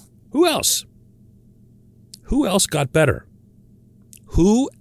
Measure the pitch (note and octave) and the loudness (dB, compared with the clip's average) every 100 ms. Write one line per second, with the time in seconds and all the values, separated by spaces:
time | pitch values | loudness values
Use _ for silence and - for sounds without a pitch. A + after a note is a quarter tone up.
0 | - _ - C#4 F4 C#4+ - - - _ | -20 _ -6 -2 0 0 -2 -4 -8 _
1 | - _ - - _ _ - - - _ | -20 _ -20 -20 _ _ -20 -20 -20 _
2 | - - - B3+ A#3+ F#3+ - D3 C3+ D#3 | -20 -18 -4 -2 0 -2 -2 -4 -2 0
3 | D3 - - - _ - - - - _ | 0 0 -8 -20 _ -20 -20 -20 -20 _
4 | _ - - - F#3 A3+ C#4 - | _ -20 -6 0 2 2 -2 -4